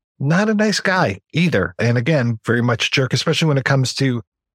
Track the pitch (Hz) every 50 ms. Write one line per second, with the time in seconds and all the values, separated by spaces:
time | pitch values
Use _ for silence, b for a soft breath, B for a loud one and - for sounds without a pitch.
0 | _ _ _ - 135 143 165 190 214 220 220 202 214 220 190 - - 196 185 185
1 | 156 101 92 - _ _ - 151 180 165 123 101 92 - - - 110 120 120 123
2 | 120 160 160 139 117 117 113 110 - - 117 120 117 123 117 - - - - 143
3 | 131 - - 123 - 165 147 - 170 151 139 135 123 - 139 135 127 - - -
4 | 139 131 120 113 - _ _ _ _ _